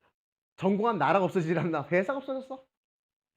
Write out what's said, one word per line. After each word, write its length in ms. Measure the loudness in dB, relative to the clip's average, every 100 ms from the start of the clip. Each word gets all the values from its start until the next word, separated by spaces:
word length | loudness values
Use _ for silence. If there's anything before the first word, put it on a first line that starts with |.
| _ _ _ _ _ -4
전공한 400 | 0 2 0 2
나라가 300 | 2 4 2
없어지질 320 | 0 0 0
않나? 280 | 0 -2 0
회사가 240 | 0 0 -4
없어졌어. 460 | -6 -8 -8 -14 -18 _ _ _ _ _ _